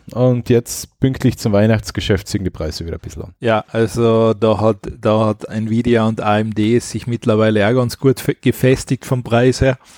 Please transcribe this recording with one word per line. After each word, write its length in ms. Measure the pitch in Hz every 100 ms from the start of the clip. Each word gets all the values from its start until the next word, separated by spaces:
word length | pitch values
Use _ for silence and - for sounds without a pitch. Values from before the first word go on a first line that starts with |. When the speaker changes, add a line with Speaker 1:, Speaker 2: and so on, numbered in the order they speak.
| -
Speaker 1:
und 380 | - 127 123 -
jetzt 500 | 120 120 - - -
pünktlich 380 | 131 131 123 -
zum 140 | 113
Weihnachtsgeschäft 760 | 101 107 110 - - - 98 -
sinken 180 | 104 90
die 60 |
Preise 340 | - 80 - 85
wieder 120 | -
ein 40 |
bisschen 220 | - -
an. 120 | - -
Speaker 2:
Ja, 260 | 117 110 -
also 640 | 113 110 120 117 113 113
da 260 | 107 110 101
hat, 180 | 107 104 - -
da 260 | 110 107 110
hat 200 | 107 -
Nvidia 640 | 110 110 113 120 117 110
und 140 | 110
A 180 | 107 104
M 160 | 110 107
D 240 | 107 117
sich 260 | - 110 -
mittlerweile 600 | 117 123 107 110 107 101
auch 80 | 127
ganz 240 | 120 -
gut 200 | 135 123
fe-, 180 | - -
gefestigt 640 | 131 - 131 131 - 131 -
vom 160 | 127
Preis 380 | 117 117 127 123
her. 160 | 135 131 _